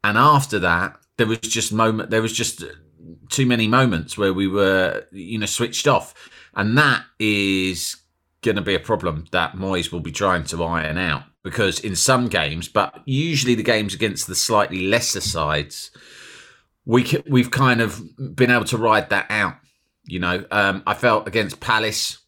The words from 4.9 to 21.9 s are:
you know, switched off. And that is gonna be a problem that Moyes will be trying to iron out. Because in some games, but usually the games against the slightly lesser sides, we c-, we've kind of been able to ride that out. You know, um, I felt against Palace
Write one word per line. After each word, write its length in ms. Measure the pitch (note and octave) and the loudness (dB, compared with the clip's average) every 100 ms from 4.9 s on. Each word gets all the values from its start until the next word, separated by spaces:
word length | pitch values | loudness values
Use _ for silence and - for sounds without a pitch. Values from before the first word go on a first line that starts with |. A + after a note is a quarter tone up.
| - - | -2 -10
you 260 | F#2+ F2 A2 | -16 -8 -6
know, 80 | G2+ | -4
switched 420 | - A#2+ C#3 D3+ | -2 -4 0 2
off. 260 | A#2+ - - - - - - | 0 -2 -20 -20 -20 -12 -4
And 220 | G#2 B2+ | 0 2
that 260 | D3 A#2 - _ | 2 0 -4 _
is 800 | G#2+ G#2 G2 F#2+ F#2 E2 - - _ _ _ _ | 0 2 2 0 0 -4 -8 -10 _ _ _ _
gonna 200 | A#2 G2+ | -2 0
be 140 | G2 F#2 | 0 -2
a 40 | |
problem 460 | - A2 F2 D#2 D#2+ | 0 -2 -2 -4 -4
that 220 | F2+ E2 | -2 -2
Moyes 380 | F#2 F#2+ F#2 E2+ | -4 -4 -2 -4
will 80 | F2 | -6
be 120 | E2 | -8
trying 320 | D2 G2+ F2+ C#2+ | -2 0 0 -2
to 180 | E2 | -4
iron 340 | E2 E2 D#2 D#2 | 0 0 -2 -2
out. 260 | F2+ C#2+ - _ | -2 -4 -6 _
Because 360 | F#2+ - G2 - | -8 0 0 0
in 160 | G#2+ F2+ | -6 -2
some 320 | - B2+ A#2+ | 2 2 2
games, 420 | F#2 D2+ D#2 - | -2 -2 -4 -4
but 320 | G#2+ F#2+ - - | -2 -2 -6 -4
usually 500 | C3 E3 C#3+ A#2+ A#2 | -2 0 0 2 2
the 80 | |
games 300 | G#2 A2 G#2 | 2 0 0
against 340 | F#2+ A2 F#2+ - | -2 -4 -4 -6
the 80 | F#2 | -4
slightly 520 | - G#2+ G2+ F#2 F#2 | 0 2 2 -2 0
lesser 320 | A2+ - G2 | 0 0 -4
sides, 720 | - E2+ D2+ D2+ C#2+ - - - - - - - - _ _ _ - | -4 -2 0 0 -4 -10 -16 -20 -20 -20 -20 -20 -20 _ _ _ 2
we 180 | A#2+ B2 | 2 4
c-, 180 | C3+ - | -2 2
we've 240 | C3 A#2+ | 2 2
kind 300 | B2+ C3 A#2 | 2 2 4
of 200 | A2+ - - - C3 - | 0 -2 -16 -12 -12 2
been 160 | B2 | 4
able 140 | A#2+ G#2+ | 4 2
to 120 | A2+ | 0
ride 320 | A2+ G#2+ - | 4 4 2
that 160 | G2 - | -2 0
out. 260 | G#2+ F#2+ - _ _ _ _ - | -2 -2 -4 _ _ _ _ -10
You 140 | F2 | -4
know, 260 | F2+ F2+ - | -2 -2 -2
um, 320 | G#2 G2 G2 - | 0 2 0 -4
I 60 | |
felt 340 | G2+ B2 G#2+ G#2 | 0 2 2 0
against 320 | A2 G2+ - | -2 -2 -6
Palace 600 | - A2 A2 | 0 0 0